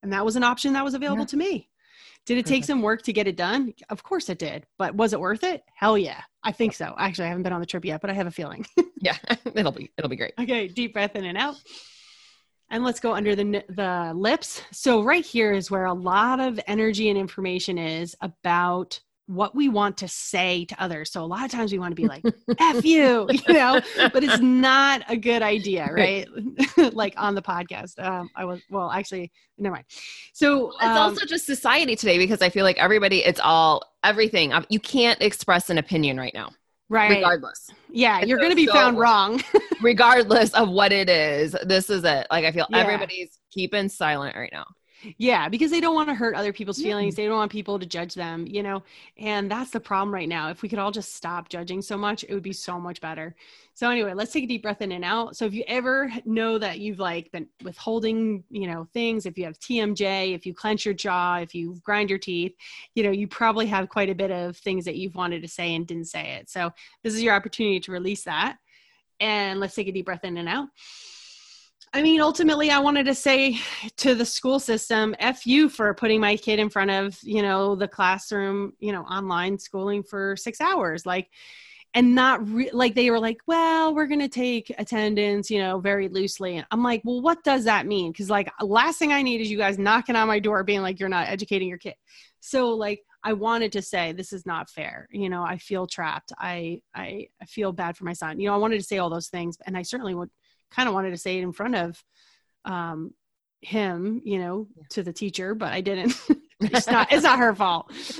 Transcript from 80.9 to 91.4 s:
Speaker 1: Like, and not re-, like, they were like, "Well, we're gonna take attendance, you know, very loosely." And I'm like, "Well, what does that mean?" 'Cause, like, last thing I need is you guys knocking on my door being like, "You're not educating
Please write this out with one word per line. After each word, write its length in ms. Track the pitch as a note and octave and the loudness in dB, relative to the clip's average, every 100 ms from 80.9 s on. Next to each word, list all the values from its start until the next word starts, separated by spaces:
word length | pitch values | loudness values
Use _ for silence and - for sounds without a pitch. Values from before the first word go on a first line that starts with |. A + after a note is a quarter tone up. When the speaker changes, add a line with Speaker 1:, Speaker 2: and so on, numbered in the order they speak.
| D#3+ F3+ | -4 -4
Speaker 1:
Like, 240 | F3+ - - - - - - _ | -6 -6 -14 -20 -20 -20 -20 _
and 200 | A#3+ B3 | 4 6
not 320 | B3+ C4 A#3+ G#3 | 6 6 4 0
re-, 240 | A3+ C4 | -2 -2
like, 220 | A#3+ B3 | 0 2
they 160 | G#3+ B3 | 4 2
were 80 | A#3 | 2
like, 220 | A3+ A3+ - | 0 -4 -2
"Well, 480 | E4 E4 D#4+ D#4+ | 2 2 4 2
we're 120 | D4+ D4 | 2 0
gonna 220 | D4 C#4 | 0 -2
take 420 | B3 B3 A#3+ - - | -2 -2 -2 -4 -8
attendance, 720 | G#3 A3 G#3+ G#3 G#3 G3+ G3 | -4 -2 0 2 2 0 0
you 80 | G#3+ | -2
know, 220 | F#3+ F#3 | 0 -2
very 280 | G3 G3+ F#3+ | 0 0 -2
loosely." 500 | F#3+ G3 - F#3 E3+ | -2 -4 -4 -6 -6
And 80 | - | -4
I'm 120 | A3 | 0
like, 180 | A#3+ A3+ | 0 0
"Well, 180 | A#3 B3 | -2 -2
what 200 | D4+ E4 | 0 0
does 220 | D4 C4+ | 0 2
that 220 | A3+ G#3 D3 | 2 0 0
mean?" 260 | G3+ E3+ | -2 -2
'Cause, 160 | E3 G3 | -4 -2
like, 240 | G3+ F#3 - | 0 -2 -6
last 380 | G3+ A3 D4 D#4 | 0 2 2 2
thing 120 | D#4 | 0
I 120 | C#4+ | 2
need 180 | C4 A#3 | 0 -2
is 100 | A3 | -2
you 60 | G#3 | 0
guys 220 | G3 G3 | 0 0
knocking 360 | G3 A3+ A#3+ | 2 2 2
on 140 | A#3 A3 | 0 2
my 100 | G#3 | 2
door 240 | G#3 G#3 | 0 0
being 180 | G3 G3+ | 0 -2
like, 180 | F#3+ F#3+ | -2 -4
"You're 80 | F#3+ | -2
not 200 | F3+ - | -2 -2
educating 400 | G3 | -4